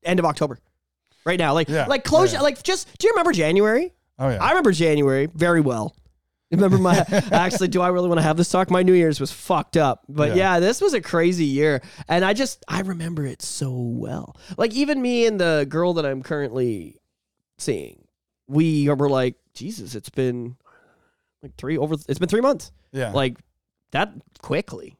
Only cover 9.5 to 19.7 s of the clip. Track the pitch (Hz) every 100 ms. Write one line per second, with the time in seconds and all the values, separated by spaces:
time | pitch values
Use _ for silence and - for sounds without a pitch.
9.5 | 175 - 170 147 120 _ 147 147 160 190
10.5 | 175 180 254 403 269 160 170 170 180 156
11.5 | 139 156 135 - - - 170 185 214 269
12.5 | - - 165 190 175 165 170 139 - -
13.5 | - 139 127 120 120 - 76 - - -
14.5 | 185 233 220 277 294 247 240 233 214 170
15.5 | 156 143 151 175 165 147 135 131 151 139
16.5 | 120 123 104 78 - _ _ _ _ _
17.5 | _ - 107 65 - _ _ _ _ _
18.5 | 143 165 156 143 143 143 135 127 120 _
19.5 | - 123